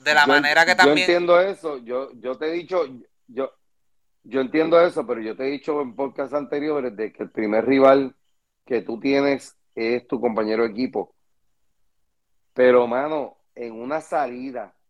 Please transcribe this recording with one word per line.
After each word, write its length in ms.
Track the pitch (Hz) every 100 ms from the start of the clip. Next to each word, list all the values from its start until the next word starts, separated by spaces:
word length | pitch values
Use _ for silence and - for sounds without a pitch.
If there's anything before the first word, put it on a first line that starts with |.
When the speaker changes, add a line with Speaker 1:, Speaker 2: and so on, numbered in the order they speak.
Speaker 1:
de 140 | 147
la 120 | 151 143
Speaker 2:
yo 80 | 143
en-, 60 |
Speaker 1:
manera 240 | 147 156 165
que 100 | 180
Speaker 2:
yo 0 |
Speaker 1:
también 220 | 143 156
Speaker 2:
entiendo 420 | 180 175 175 175
eso, 380 | 190 190 165 139
yo, 340 | 113 123 135 120
yo 160 | 123 127
te 100 | 156
he 40 |
dicho, 340 | 170 160 180 143 127 - _ _
yo, 240 | 120 131 _ _ _ _ _ _ _
yo 160 | 123 131
entiendo 400 | 131 156 160 170
eso, 260 | 175 160 117
pero 140 | 117
yo 160 | 110 107
te 80 | 135
he 20 |
dicho 280 | 143 - 147
en 140 | 131 107
podcast 380 | 139 - 139
anteriores 600 | 147 135 147 151 147 127 101
de 160 | 107
que 120 | -
el 60 | 98
primer 360 | - 107 110 110
rival 500 | 135 135 139 131 - _ _ _ _ -
que 160 | 120
tú 180 | 98 113
tienes 580 | 135 139 143 135 - _ _
es 320 | - 113 120 -
tu 120 | 123
compañero 440 | 120 110 107 110
de 60 | 117
equipo. 440 | 104 127 107 90 _ _ _ _ _ _ _ _ _ _ _ _ _ _
Pero, 320 | - 127 123 120
mano, 520 | 123 147 156 117 - _
en 180 | - 117 113
una 200 | 123 156
salida, 760 | 156 165 131 123 135 120 101 _ _